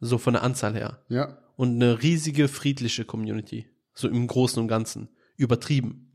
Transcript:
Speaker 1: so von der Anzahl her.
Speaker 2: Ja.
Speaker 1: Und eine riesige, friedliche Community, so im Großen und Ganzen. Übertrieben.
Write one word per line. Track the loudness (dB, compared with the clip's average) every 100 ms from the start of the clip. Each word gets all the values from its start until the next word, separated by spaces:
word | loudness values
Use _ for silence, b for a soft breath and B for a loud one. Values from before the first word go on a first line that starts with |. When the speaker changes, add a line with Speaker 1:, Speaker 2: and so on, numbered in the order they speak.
Speaker 1:
so | -2 0
von | 2
der | 2
Anzahl | 0 -2 -4 -4
her. | -6 -10 -6
Speaker 2:
Ja. | -4 -4 -8 _ -2
Speaker 1:
Und | 0 4
eine | 4 4
riesige, | 2 2 0 2 2
friedliche | 2 -2 0 -2 -4 -6
Community, | -6 -4 -4 -6 -12 -14 _ _
so | -4 -2
im | 0 0
Großen | 2 2 2
und | 0
Ganzen. | 0 -2 -8 -14 _ _ -2
Übertrieben. | 0 0 0 -2 -2 -6 -18